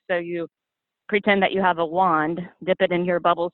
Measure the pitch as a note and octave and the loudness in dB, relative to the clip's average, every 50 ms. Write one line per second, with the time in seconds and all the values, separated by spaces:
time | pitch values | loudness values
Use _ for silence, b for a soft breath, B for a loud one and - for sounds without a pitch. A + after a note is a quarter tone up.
0 | _ - F#3 F3 E3+ E3+ F3 E3+ E3 - _ _ _ _ _ _ _ _ _ _ | _ -6 -4 -4 -4 -6 -6 -8 -8 -10 _ _ _ _ _ _ _ _ _ _
1 | _ - G#3+ G#3 - G#3+ G3+ G3 F#3 - E3+ F#3+ F#3+ F3+ F3 D#3+ E3+ D3+ E3 F3+ | _ -2 -2 0 2 2 2 4 2 0 0 0 0 0 2 0 -2 -2 0 0
2 | F#3+ F3+ D#3+ D#3 D3+ D#3 E3+ F3 F3 F3+ _ - - F3 F#3 - F#3+ F3+ F3+ F3 | 2 2 2 2 0 -2 -2 -6 -8 -12 _ -10 -2 -2 0 0 0 0 0 0
3 | F3+ F3+ F3 E3+ - F3 F3 E3+ E3+ F3 | 0 0 -2 0 2 0 0 0 -2 -6